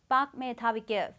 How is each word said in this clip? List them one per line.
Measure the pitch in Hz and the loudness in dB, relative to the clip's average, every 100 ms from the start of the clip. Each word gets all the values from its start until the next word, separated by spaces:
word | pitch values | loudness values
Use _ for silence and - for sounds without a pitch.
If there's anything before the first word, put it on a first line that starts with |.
| - | 0
പാക് | 262 277 254 | 2 2 -4
മേധാവിക്ക് | 254 240 233 220 220 208 - | -8 -2 -2 -2 -2 -2 -2